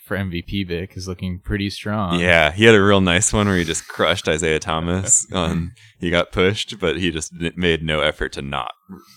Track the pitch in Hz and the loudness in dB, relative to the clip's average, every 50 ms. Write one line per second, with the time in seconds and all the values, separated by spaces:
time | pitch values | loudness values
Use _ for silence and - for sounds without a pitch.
0 | - - 104 92 98 95 85 85 - - - 101 98 87 87 85 92 95 - 98 | -10 -6 -6 -4 -4 -4 -6 -8 -8 -6 -6 -4 -4 -4 -4 -6 -6 -8 -12 -12
1 | 92 95 92 - 95 92 90 90 - - 107 104 98 101 - - - 107 104 110 | -10 -10 -10 -8 -8 -8 -8 -8 -6 -6 -4 -4 -4 -6 -6 -8 -6 -4 -4 -2
2 | 101 87 87 87 87 90 85 85 78 73 78 98 110 117 113 101 95 101 101 98 | -2 -2 0 0 2 4 4 4 4 4 2 6 6 8 8 8 8 6 6 4
3 | 95 90 85 90 - - - 110 104 101 95 90 85 80 80 - - - - - | 4 4 4 2 2 2 0 0 2 2 2 0 0 -2 -4 -6 -8 -8 -4 -2
4 | 104 80 87 87 - - 80 78 85 80 78 78 - - 80 80 82 85 87 95 | 0 0 0 0 0 -2 0 0 0 0 0 0 -2 -4 -4 -2 -2 -2 -2 -2
5 | 98 - - - - - - 92 85 82 - 85 82 87 - _ - - _ _ | 0 0 0 0 0 -2 -4 -2 -2 -2 -2 -4 -4 -6 -10 _ -20 -20 _ _
6 | - 87 82 87 87 - - - 92 95 104 - - - - 101 92 85 71 80 | -4 -2 0 0 0 0 0 0 2 2 0 -2 -4 -8 -8 -4 -2 -2 -2 0
7 | 95 87 78 80 78 - 90 82 85 85 - 87 90 87 80 78 80 78 76 78 | -2 -2 -2 -4 -6 -10 -8 -6 -6 -6 -4 0 0 2 2 0 0 -2 -2 0
8 | 71 76 76 - - - - - 71 69 71 67 60 - - _ _ - 95 - | 0 0 -2 -2 -6 -8 -8 -8 -10 -8 -6 -6 -8 -8 -12 _ _ -20 -20 -20
9 | - _ _ | -20 _ _